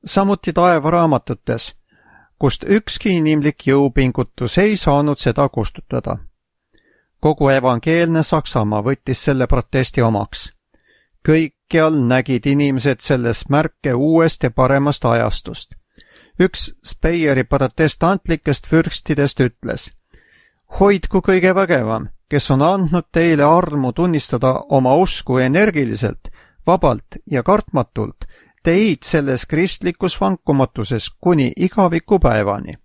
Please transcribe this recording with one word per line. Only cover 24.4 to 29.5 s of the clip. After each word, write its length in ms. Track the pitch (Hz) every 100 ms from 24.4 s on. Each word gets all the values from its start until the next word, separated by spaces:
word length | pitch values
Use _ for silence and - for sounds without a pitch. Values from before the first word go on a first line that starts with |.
| 131 131 -
oma 240 | 139 127
usku 420 | 147 185 - - 127
energiliselt, 880 | 131 151 214 156 127 107 113 - - - _ _ -
vabalt 540 | 180 151 110 - - -
ja 120 | 131
kartmatult, 840 | 120 208 - 135 - - 107 - - - _ _
teid 400 | - 175 214 156
selles 420 | - 165 139 127
kristlikus 760 | -